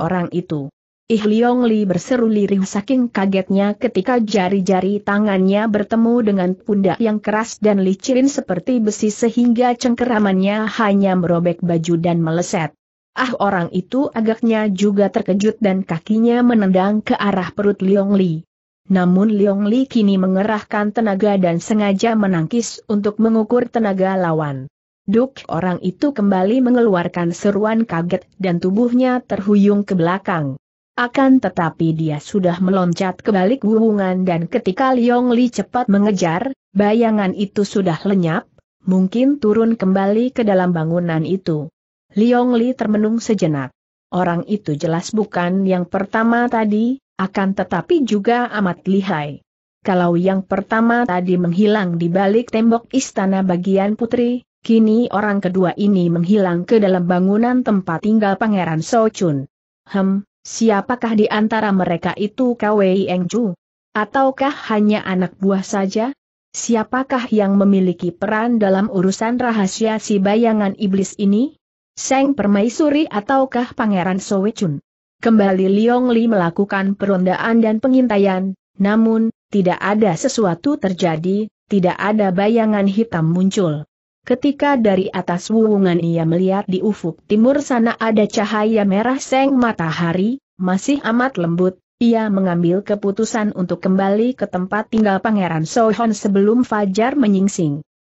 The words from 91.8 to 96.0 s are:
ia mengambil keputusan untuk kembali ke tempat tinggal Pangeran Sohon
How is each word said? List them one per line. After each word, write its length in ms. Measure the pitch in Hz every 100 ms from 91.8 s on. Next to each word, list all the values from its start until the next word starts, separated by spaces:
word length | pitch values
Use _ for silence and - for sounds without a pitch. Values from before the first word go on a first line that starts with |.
| _ _
ia 320 | 233 226 220
mengambil 560 | 196 190 170 175 185 202
keputusan 640 | 202 196 196 220 233 214
untuk 320 | 190 180 170
kembali 480 | 190 190 196 202 240 262
ke 80 | 202
tempat 400 | 180 185 208 220
tinggal 320 | 226 208 190
Pangeran 480 | 226 208 175 160 156
Sohon 480 | 247 220 220